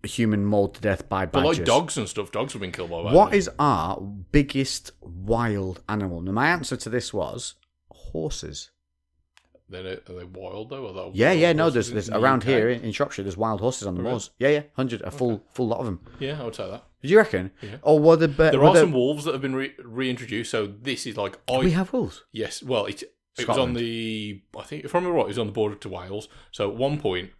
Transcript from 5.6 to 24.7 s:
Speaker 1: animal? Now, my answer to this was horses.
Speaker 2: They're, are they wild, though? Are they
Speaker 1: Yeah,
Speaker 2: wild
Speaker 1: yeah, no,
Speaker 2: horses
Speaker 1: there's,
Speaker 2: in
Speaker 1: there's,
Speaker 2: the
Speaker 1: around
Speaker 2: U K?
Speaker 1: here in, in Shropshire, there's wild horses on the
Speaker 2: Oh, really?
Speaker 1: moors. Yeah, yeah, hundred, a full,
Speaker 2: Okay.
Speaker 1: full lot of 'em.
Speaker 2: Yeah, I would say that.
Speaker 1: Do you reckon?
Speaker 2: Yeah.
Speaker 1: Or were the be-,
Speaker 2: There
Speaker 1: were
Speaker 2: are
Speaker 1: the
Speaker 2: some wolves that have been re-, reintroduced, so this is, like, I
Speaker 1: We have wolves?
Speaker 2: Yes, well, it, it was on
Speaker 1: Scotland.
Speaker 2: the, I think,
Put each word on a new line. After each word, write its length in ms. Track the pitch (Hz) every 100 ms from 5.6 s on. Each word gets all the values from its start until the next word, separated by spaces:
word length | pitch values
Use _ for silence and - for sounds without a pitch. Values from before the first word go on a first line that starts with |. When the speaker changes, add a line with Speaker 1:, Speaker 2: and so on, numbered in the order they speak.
| 95 90 -
Speaker 1:
animal? 340 | 107 98 85
Now, 100 | 90
my 160 | 101 143
answer 280 | 175 139 -
to 140 | -
this 240 | 120 -
was 400 | 107 78 120 - - _ _ _
horses. 800 | - - 80 80 - 78 71 - _ _ _ _ _ _ _ _ _ _
Speaker 2:
They're, 280 | 92 92 95 -
are 40 | 90
they 80 |
wild, 480 | 90 90 90 95 117
though? 160 | 135 117
Are 60 |
they 180 | 92 92
Speaker 1:
Yeah, 160 | 95 131
Speaker 2:
wild 100 | 180
Speaker 1:
yeah, 140 | 170
no, 100 | 156 165
Speaker 2:
horses 80 | 123
Speaker 1:
there's, 140 | 113
Speaker 2:
in 40 | 113
Speaker 1:
there's, 120 | 101
Speaker 2:
the 100 | 107
Speaker 1:
around 220 | 127 131
Speaker 2:
U 40 | 113
K? 40 |
Speaker 1:
here 160 | 127 113
in, 120 | 120
in 100 | 113
Shropshire, 300 | 101 143 -
there's 160 | 98 90
wild 240 | 110 104
horses 240 | 113 - 98
on 60 |
the 60 | 90
Speaker 2:
Oh, 40 |
really? 80 | 98
Speaker 1:
moors. 180 | 123 - _
Yeah, 100 | 131
yeah, 120 | 147 147 -
hundred, 260 | 131 113
a 80 | -
full, 200 | 139 123
Speaker 2:
Okay. 100 | 107 _
Speaker 1:
full 140 | - 120
lot 120 | 101
of 40 | 120
'em. 120 | 90 - -
Speaker 2:
Yeah, 240 | 135 151
I 40 | 120
would 100 | -
say 120 | 92
that. 140 | 107 _ _
Speaker 1:
Do 40 | 135
you 80 | 208
reckon? 340 | 214 92 92 _
Speaker 2:
Yeah. 160 | 101 120
Speaker 1:
Or 160 | - 151
were 160 | 151 165
the 100 | 160
be-, 220 | 139 160
Speaker 2:
There 100 | 139
Speaker 1:
were 60 | 143
Speaker 2:
are 60 |
Speaker 1:
the 60 | 170
Speaker 2:
some 100 | 156
wolves 320 | 131 127 151 151
that 60 |
have 80 | 135
been 140 | 135 131
re-, 180 | 139 -
reintroduced, 680 | 123 113 131 123 117 104 117
so 140 | 117 104
this 400 | 104 127 117 -
is, 120 | 107
like, 200 | 101 - -
I 120 | 127
Speaker 1:
We 120 | 185
have 220 | 170 185
wolves? 300 | 262 113 - _
Speaker 2:
Yes, 320 | 110 107 -
well, 220 | 127 120 101
it, 160 | 98
it 80 | - _ _ -
was 120 | 117
on 40 | 117
Speaker 1:
Scotland. 220 | 123 120
Speaker 2:
the, 640 | 117 117 113 110 107 98 _ -
I 60 |
think, 220 | -